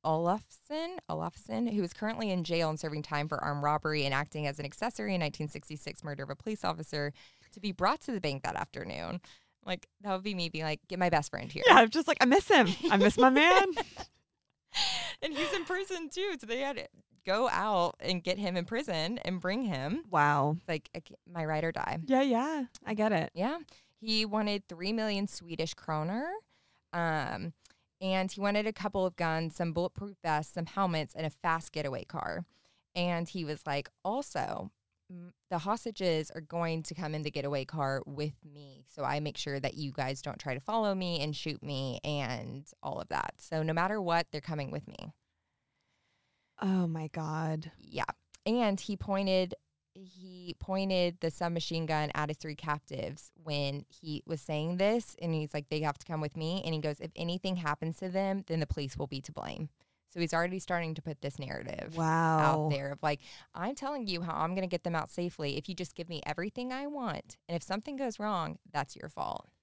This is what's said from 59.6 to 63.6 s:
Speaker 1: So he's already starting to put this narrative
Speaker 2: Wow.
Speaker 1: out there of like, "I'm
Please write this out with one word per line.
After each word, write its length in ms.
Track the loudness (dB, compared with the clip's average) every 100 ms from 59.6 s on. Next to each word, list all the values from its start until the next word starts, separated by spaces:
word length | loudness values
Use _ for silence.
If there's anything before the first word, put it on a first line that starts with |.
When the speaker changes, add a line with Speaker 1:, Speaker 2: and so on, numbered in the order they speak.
| -8 _ _ _ _
Speaker 1:
So 100 | -4
he's 120 | 0
already 260 | 2 0 -2
starting 360 | -2 -2 -2
to 80 | -6
put 180 | -8 -6
this 180 | -6 -6
narrative 560 | -6 -6 -6 -8 -6 0
Speaker 2:
Wow. 420 | 4 4 6 6
Speaker 1:
out 320 | 6 4 2
there 220 | 0 -2
of 100 | -2
like, 180 | 0 -2 -6 -20 -16
"I'm 200 | -6